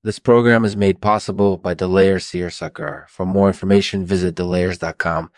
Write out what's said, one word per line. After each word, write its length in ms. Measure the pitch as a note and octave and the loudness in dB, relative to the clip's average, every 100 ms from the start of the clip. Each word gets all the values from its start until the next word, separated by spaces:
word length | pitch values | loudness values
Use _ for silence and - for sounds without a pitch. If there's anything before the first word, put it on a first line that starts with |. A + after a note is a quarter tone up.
This 160 | G#2+ - | -8 -4
program 440 | - A#2+ A#2+ A#2 | 2 4 6 4
is 120 | A2 G#2 | 2 2
made 240 | G2 F2+ | 0 2
possible 560 | G#2 G#2+ - F#2+ G2+ F2+ | 0 0 -2 0 0 0
by 180 | F2+ | -4
Delayer 480 | F2 F#2 F#2+ F#2+ F#2+ | -4 0 4 4 2
Searsucker. 840 | - F2+ F2 - E2 - D3 D2+ - | -4 -8 -8 -8 -12 -10 -10 -12 -20
For 180 | - F#2 | -8 -2
more 220 | F#2+ G2 | 2 2
information, 580 | F#2+ F#2+ G2+ G2 G2 F2+ | 0 2 2 2 -6 -4
visit 300 | F#2+ F2+ E2 | -2 -2 -4
delayers 420 | F2+ F2+ F2+ F2+ | -4 -2 -2 -4
dot 200 | E2 - | -8 -4
com. 340 | E2 D#2+ E2 | -4 -4 -6